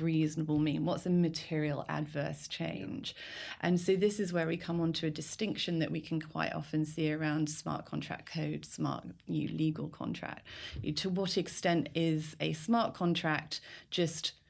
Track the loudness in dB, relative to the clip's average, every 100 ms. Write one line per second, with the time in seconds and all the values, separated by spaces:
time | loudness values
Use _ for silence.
0 | 2 4 4 2 2 4 4 2 2 0
1 | 4 6 6 2 -2 0 2 0 -2 -2
2 | -2 -2 -2 -4 -8 -4 -4 -4 -6 -6
3 | -8 -10 -12 -10 -10 -2 4 4 4 4
4 | 4 2 0 2 2 0 0 2 2 2
5 | 0 -2 -4 -2 -2 -2 0 0 0 -2
6 | -2 -4 -2 0 0 -2 -2 0 0 0
7 | 0 0 0 0 0 -2 -4 -4 -4 -6
8 | -6 -8 -6 -4 -2 -4 -6 -4 -2 -2
9 | -6 -12 -4 -2 -2 0 0 0 -6 -6
10 | -6 -4 -6 -10 -14 -14 -10 -6 -4 -2
11 | 0 0 2 0 0 0 4 4 2 2
12 | 2 2 -2 -2 -2 -2 2 4 2 2
13 | 2 2 2 0 -2 -8 -10 -18 -4 0
14 | 2 0 -4 -8 _